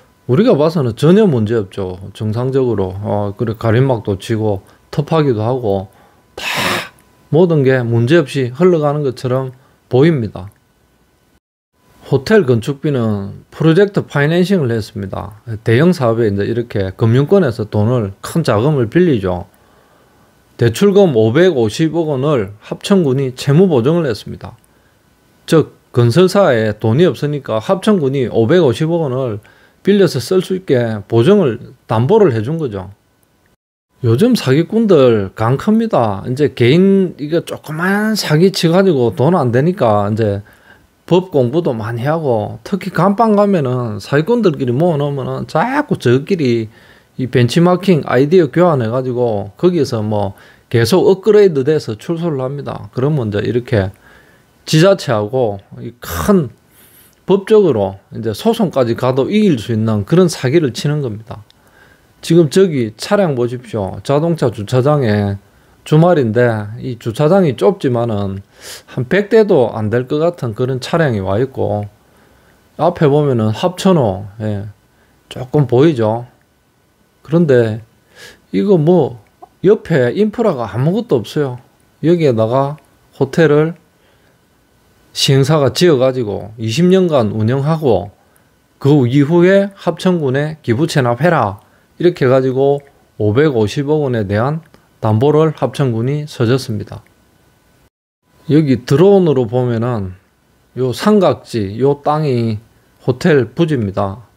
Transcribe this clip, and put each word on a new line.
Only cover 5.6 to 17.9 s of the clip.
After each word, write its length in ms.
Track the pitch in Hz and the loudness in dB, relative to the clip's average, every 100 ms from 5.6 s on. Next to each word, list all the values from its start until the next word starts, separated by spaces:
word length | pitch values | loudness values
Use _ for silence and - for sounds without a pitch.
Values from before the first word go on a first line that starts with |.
| 113 98 98 _ _ _ _ | -2 -2 -4 _ _ _ _
다 100 | - - - - - - _ _ _ - | -14 -8 -6 -4 -6 -8 _ _ _ -2
모든 340 | 147 185 156 | 2 2 2
게 200 | 131 131 | 2 0
문제 340 | 117 117 117 170 | 0 0 2 2
없이 340 | 139 139 120 | 0 -4 -4
흘러가는 480 | 127 185 165 147 147 | 0 2 2 0 -2
것처럼 500 | 139 120 127 131 131 - _ _ - | -4 -4 -4 -4 -6 -12 _ _ -2
보입니다. 640 | 123 160 147 107 90 98 _ _ _ _ _ _ _ _ _ _ _ _ _ _ _ - | 2 4 2 -4 -8 -16 _ _ _ _ _ _ _ _ _ _ _ _ _ _ _ -4
호텔 360 | 131 - 220 131 | -2 2 2 4
건축비는 960 | 117 127 139 156 131 110 101 98 98 - | 0 -2 -6 -4 -2 -2 -2 -6 -12 -16
프로젝트 560 | - 156 160 202 - 110 | -2 2 4 2 0 -4
파이낸싱을 640 | 147 147 170 180 190 127 | -2 0 0 0 0 0
했습니다. 680 | 117 104 - 95 95 95 107 - 107 | -2 -6 -10 -10 -10 -12 -16 -14 -8
대형 280 | - 117 175 | 0 2 4
사업에 360 | 170 120 113 110 | 2 0 0 0
이제 160 | 101 | 0
이렇게 480 | 101 117 - 107 95 - | -2 -4 -4 -4 -6 -2
금융권에서 680 | 113 120 147 202 147 107 | 2 2 2 2 2 -2
돈을, 480 | 107 107 107 | -4 0 0